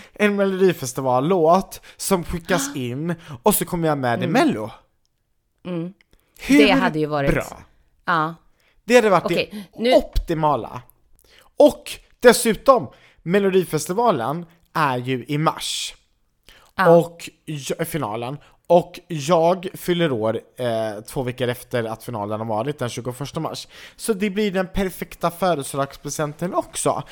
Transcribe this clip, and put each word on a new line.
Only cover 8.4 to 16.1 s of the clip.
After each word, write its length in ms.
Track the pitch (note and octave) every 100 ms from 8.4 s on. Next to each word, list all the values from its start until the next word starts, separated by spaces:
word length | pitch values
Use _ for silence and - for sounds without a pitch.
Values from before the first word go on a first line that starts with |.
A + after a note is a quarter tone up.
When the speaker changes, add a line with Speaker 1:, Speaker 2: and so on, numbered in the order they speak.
| _ _ _ _
Speaker 1:
Det 120 | - B3
hade 140 | G#3+
varit 160 | F3 -
Speaker 2:
Okej, 400 | E3+ - G#3 F3+
Speaker 1:
det 60 | -
Speaker 2:
nu 100 | A#3
Speaker 1:
optimala. 880 | D4+ - - - D#3+ D3+ C3 - A#2+ - _ _ _ _ _ _ -
Och 340 | C#4+ - - - _ -
dessutom, 680 | B3 A#3 A3+ G3+ - B3 B2 _ _ _
Melodifestivalen 1200 | E3 G3+ G3 F#3+ E3+ D#3 - F#3+ A#3+ C#3+ A2+ E3 E3+ _ _
är 240 | E3 D3 B2
ju 280 | B2 C3 -
i 100 | D3
mars. 580 | D#3+ - - - - - _